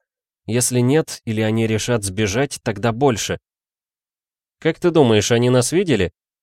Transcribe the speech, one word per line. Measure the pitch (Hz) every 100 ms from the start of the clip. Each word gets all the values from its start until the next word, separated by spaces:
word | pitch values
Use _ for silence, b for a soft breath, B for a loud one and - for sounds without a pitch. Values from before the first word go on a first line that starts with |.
| _ _ _ _ -
Если | 123 - 123
нет, | 123 156 - - 117
или | 107
они | 107 113 113
решат | 110 - 117
сбежать, | 98 92 104 110 143 -
тогда | 120 101 117
больше». | 113 143 - - 87 _ _ _ _ _ _ _ _ _ _ _ _
«Как | 160 -
ты | 180
думаешь, | 165 123 107 -
они | 117 123
нас | 127 117
видели?» — | 165 180 107 85 - _ _